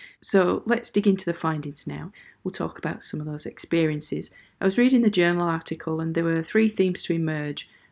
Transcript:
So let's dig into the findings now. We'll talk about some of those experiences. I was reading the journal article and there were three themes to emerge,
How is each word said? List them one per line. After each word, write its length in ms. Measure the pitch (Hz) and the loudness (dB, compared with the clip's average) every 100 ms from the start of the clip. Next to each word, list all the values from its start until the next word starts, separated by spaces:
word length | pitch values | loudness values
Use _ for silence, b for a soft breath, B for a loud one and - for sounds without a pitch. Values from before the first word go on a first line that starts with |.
| B B | B B
So 420 | - 196 180 190 214 | 0 2 2 0 0
let's 240 | 214 - | -2 -2
dig 160 | 208 202 | 0 2
into 180 | 190 | 2
the 100 | - | 0
findings 520 | 170 160 156 147 143 - | -2 -2 -4 -6 -10 -10
now. 240 | 147 156 b b b | -10 -12 b b b
We'll 80 | 185 | -8
talk 260 | - 165 - | -4 -6 -6
about 280 | 156 190 | -8 -6
some 160 | - 156 | -8 -8
of 60 | 151 | -6
those 200 | 147 - | -8 -10
experiences. 840 | - - 165 160 151 - 151 - b b - | -10 -2 2 2 0 -4 -6 -8 b b -2
I 40 | |
was 140 | 190 196 | 2 4
reading 240 | 247 262 | 6 6
the 80 | 226 | 6
journal 380 | 196 175 175 175 | 4 4 2 0
article 520 | 165 - 165 - 160 | -2 -4 -6 -4 -4
and 120 | 165 | -2
there 120 | 165 | 0
were 180 | 170 165 | 0 0
three 260 | 160 220 220 | 0 2 2
themes 360 | - 185 180 | 2 0 0
to 80 | - | -2
emerge, 560 | 165 160 156 147 147 b b b | -2 -2 -2 -4 -8 b b b